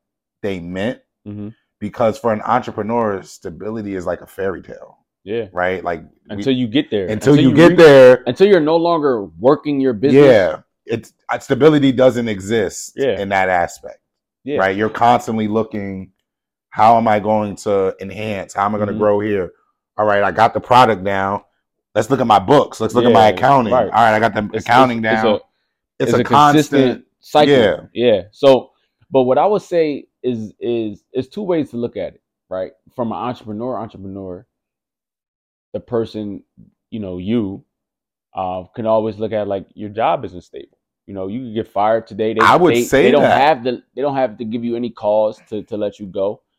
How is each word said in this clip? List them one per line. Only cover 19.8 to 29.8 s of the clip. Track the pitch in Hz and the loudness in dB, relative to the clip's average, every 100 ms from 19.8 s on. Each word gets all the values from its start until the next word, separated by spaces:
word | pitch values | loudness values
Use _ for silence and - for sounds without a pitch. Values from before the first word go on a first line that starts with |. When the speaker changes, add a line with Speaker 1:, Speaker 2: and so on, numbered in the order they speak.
| _ - | _ -4
Speaker 1:
All | 107 | 0
right, | 101 | 2
I | 101 | 0
got | 90 110 | 2 0
the | 107 | 0
product | - 123 120 101 | 2 4 4 2
now. | 95 98 98 101 - _ _ _ _ | -2 -2 -2 -4 -10 _ _ _ _
Let's | 104 110 | -6 -2
look | 135 | -2
at | 117 | 4
my | 101 | 2
books. | 92 143 - - | 4 2 2 -4
Let's | 110 | -2
look | 120 | 2
at | 120 | 4
my | 117 110 | 6 4
Speaker 2:
Yeah, | |
Speaker 1:
accounting. | 92 127 139 110 | 4 2 2 2
Speaker 2:
right. | 123 | 0
Speaker 1:
All | 98 | 0
right, | 110 113 | 2 2
I | 107 | 2
got | 113 | 0
the | 107 104 | -2 -4
Speaker 2:
It's, | 110 | -6
Speaker 1:
accounting | - 120 127 117 | 0 2 2 0
Speaker 2:
it's, | 110 | -2
it's | 110 | 0
Speaker 1:
down." | 113 | 0
Speaker 2:
a, | |
Speaker 1:
It's | 101 - _ _ _ _ _ | -2 -6 _ _ _ _ _
Speaker 2:
it's | 131 | -2
Speaker 1:
a | 123 | 0
Speaker 2:
a | |
consistent | 117 143 147 147 147 135 131 | 2 4 4 4 2 0 0
Speaker 1:
constant | - _ _ | -2 _ _
Speaker 2:
cycle. | - 147 147 | -2 2 4
Speaker 1:
Yeah. | 139 104 76 82 | 4 4 0 -8
Speaker 2:
Yeah. | - 120 101 - | -2 0 0 -2
So, | _ 139 127 - _ _ _ _ | _ 4 4 0 _ _ _ _
but | 135 | 0
what | 127 139 | 2 2
I | |
would | 180 208 | 2 -2
say | - 175 | -2 -2